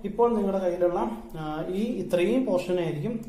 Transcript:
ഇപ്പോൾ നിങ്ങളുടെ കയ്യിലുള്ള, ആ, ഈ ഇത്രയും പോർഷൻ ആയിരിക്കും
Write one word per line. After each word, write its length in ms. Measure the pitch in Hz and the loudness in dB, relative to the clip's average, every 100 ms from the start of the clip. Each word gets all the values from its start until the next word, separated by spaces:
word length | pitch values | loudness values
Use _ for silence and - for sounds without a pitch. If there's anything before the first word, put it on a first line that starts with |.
ഇപ്പോൾ 320 | 202 - 233 214 | -4 2 4 4
നിങ്ങളുടെ 220 | 196 190 | 2 0
കയ്യിലുള്ള, 520 | 180 175 175 185 226 226 - 160 | 0 2 2 2 -2 -4 -10 -8
ആ, 260 | 156 156 175 | -6 -4 -4
ഈ 140 | 190 | -2
ഇത്രയും 640 | 226 - - 175 185 262 214 | -2 -2 0 2 4 2 2
പോർഷൻ 340 | 180 - 180 | 0 0 0
ആയിരിക്കും 400 | 160 147 220 226 | 0 -2 -4 -6